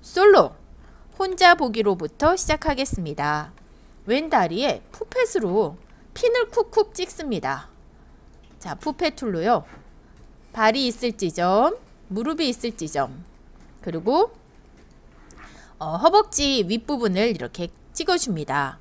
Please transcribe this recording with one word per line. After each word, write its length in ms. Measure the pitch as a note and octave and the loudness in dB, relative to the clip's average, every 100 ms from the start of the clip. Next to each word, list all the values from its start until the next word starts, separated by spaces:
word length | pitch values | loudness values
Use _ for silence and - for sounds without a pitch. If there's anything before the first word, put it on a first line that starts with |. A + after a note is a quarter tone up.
솔로, 500 | - F4+ G4+ F#4 D#3 - - - - - - - | -6 4 8 8 6 -2 -20 -20 -20 -20 -20 -6
혼자 380 | F#4+ F4+ F4+ F4 | -6 4 6 6
보기로부터 800 | C4+ A3 G#3 F3+ D3+ - D#4 F#4 | 2 0 0 0 -4 0 2 2
시작하겠습니다. 1160 | - G3+ G#3+ B3 C4+ - D#3+ D3 D3 D3+ D3+ - - - - - - | 0 -2 0 -2 -2 -4 -6 -4 -2 -2 -6 -18 -20 -20 -20 -18 -2
왼 240 | B3+ D#4+ | -2 2
다리에 520 | B3 F3 F3 C4+ B2 - | 2 2 0 -2 -2 -8
푸펫으로 840 | - - B4+ A#4+ G4 G#3 F#3+ F3 F3 - - - | -14 -8 -2 0 0 0 0 -2 -4 -20 -20 -20
핀을 360 | - B4 A#4+ A4 | -4 0 0 0
쿡쿡 440 | - G#4 - G#4+ | -2 0 0 0
찍습니다. 760 | - F#4 - D4+ G3 C3 C3+ - - - - - - - - - - | -2 -10 -8 -6 -4 -4 -6 -10 -20 -20 -20 -20 -20 -20 -20 -20 -18
자, 160 | F#3 D#3+ | -12 -8
푸펫 400 | D#4 D4 E4 - | -8 -2 -4 -2
툴로요. 480 | A#3+ F3 F#3 A3 - - - - - - - - - | -6 -2 2 0 0 -20 -20 -20 -20 -20 -20 -20 -16
발이 340 | - A3 A#3+ B3+ | 0 2 2 -2
있을 300 | A3+ A#3+ A3+ | -2 -4 -2
지점, 600 | F3+ D#3+ F3 G3 C#4+ A4+ - - - | -4 0 2 4 2 0 -14 -20 -10
무릎이 420 | F#3+ A#3+ D#4 D4+ | -6 -4 -2 -2
있을 280 | A#3+ A#3+ A3 | -2 -6 -8
지점, 480 | D#3 C#3+ C3+ C3+ F3+ - - - - - | -6 -4 -4 -6 -20 -20 -20 -20 -20 -14
그리고, 480 | - E3 F3+ D4+ A4+ - - - - - - - - - - - - - - - | -10 -4 0 2 0 -2 -20 -20 -20 -20 -20 -20 -20 -20 -20 -20 -20 -20 -20 -12
어, 160 | D#3 E3 | -8 2
허벅지 680 | D4+ G4 G#4+ - C#4+ C4 F3 | 4 4 2 0 0 0 0
윗부분을 600 | A#3 - C#4+ A3+ F#3 A#3 | -2 -2 -2 0 0 0
이렇게 360 | A3 B2 - E3+ - - | -2 -8 -8 -10 -10 -14
찍어줍니다. 840 | - E4+ F4 C4+ E3 D3+ C#3+ C#3 - | -6 -2 0 0 -6 -4 -4 -4 -8